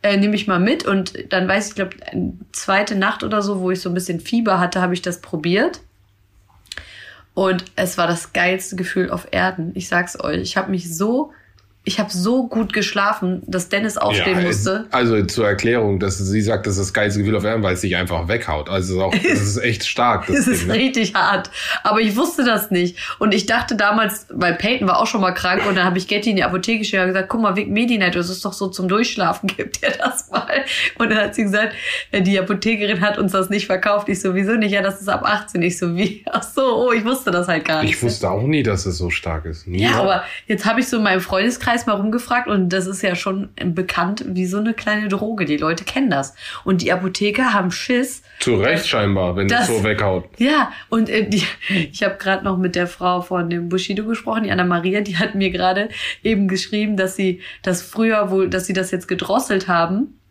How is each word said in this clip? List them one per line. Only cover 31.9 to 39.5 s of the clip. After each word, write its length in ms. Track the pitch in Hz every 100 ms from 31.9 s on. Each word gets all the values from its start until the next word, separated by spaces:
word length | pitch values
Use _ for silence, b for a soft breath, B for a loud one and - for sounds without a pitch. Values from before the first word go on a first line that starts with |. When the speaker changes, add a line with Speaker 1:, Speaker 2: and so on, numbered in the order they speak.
| B B
Speaker 1:
äh, 100 | 202
die 160 | 185 196
Apothekerin 600 | 185 196 214 226 208 202
hat 160 | 208 208
uns 140 | 196
das 180 | 190 185
nicht 160 | 202 -
verkauft. 420 | 185 214 208 208
Ich 140 | 196
so, 120 | 190
„Wieso 180 | 185 196
nicht?“ 200 | 226 214
„Ja, 80 | 202
das 220 | 196 196
ist 60 | 202
ab 100 | 202 -
achtzehn.“ 340 | 208 208 180
Ich 160 | 170 175
so, 160 | 175
„Wie?“ 300 | 170 202 - -
„Ach 100 | -
so, 200 | - - 262 220 247
oh, 40 |
ich 120 | 226
wusste 260 | 214 262 -
das 160 | 175 180
halt 200 | 160 151
gar 160 | 156
nicht.“ 100 | - -
Speaker 2:
Ich 60 |
wusste 280 | 120 104 92
auch 120 | 98 131
nie, 160 | 156
dass 240 | 117 98 98
es 100 | 82
so 140 | 87
stark 340 | - 90 80
ist. 220 | 82